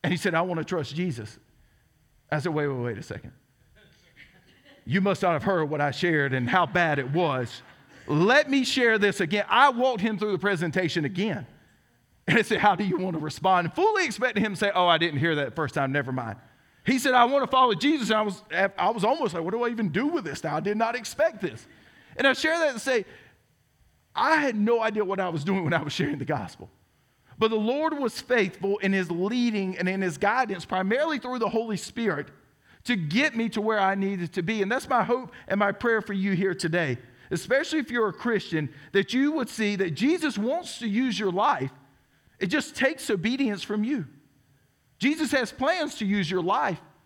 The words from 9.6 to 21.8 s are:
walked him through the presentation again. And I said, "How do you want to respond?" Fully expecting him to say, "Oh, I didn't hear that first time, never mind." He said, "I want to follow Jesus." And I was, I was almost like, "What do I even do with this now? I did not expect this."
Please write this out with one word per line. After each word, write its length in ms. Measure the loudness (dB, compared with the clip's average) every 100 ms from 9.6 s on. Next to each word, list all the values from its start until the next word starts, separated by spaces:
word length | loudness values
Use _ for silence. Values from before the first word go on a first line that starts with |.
| 6
walked 320 | 4 0 0
him 160 | -2 0
through 160 | -2
the 60 | 0
presentation 680 | 0 0 0 0 0 0
again. 420 | -2 -2 -2 -2 -8 -18 _ _ _ _ _ _ 0
And 120 | 2
I 40 |
said, 160 | 2 2
"How 160 | 2
do 100 | 2
you 120 | 0 0
want 200 | -2 -4
to 40 |
respond?" 540 | -6 -2 2 2 2
Fully 320 | 0 2 2 0
expecting 360 | 0 -2 0
him 100 | -2
to 40 | 0
say, 120 | 0
"Oh, 120 | 2 4
I 100 | 4
didn't 220 | 2 0
hear 160 | 0
that 200 | 0 -2
first 200 | -4 -4
time, 180 | -2 0
never 200 | 0 -2
mind." 260 | -4 -6 -12 -16 _ _ _ -2
He 120 | 0
said, 140 | 2
"I 140 | 4 4
want 180 | 4
to 60 | 2
follow 240 | 4 4
Jesus." 340 | 4 2 2 2
And 80 | 0
I 60 |
was, 200 | 0 -4 -6 -2 -2 0
I 100 | 0
was 160 | 2
almost 300 | 0 0 -2
like, 100 | -2
"What 80 | -4
do 100 | -2
I 60 | -2
even 220 | 0 -2
do 160 | 0 0
with 180 | -2
this 180 | -4 -6
now? 140 | -4 -2
I 40 |
did 180 | -2 0
not 180 | 0 -2
expect 460 | -8 0 0 0
this." 240 | -8 -8 -18 -20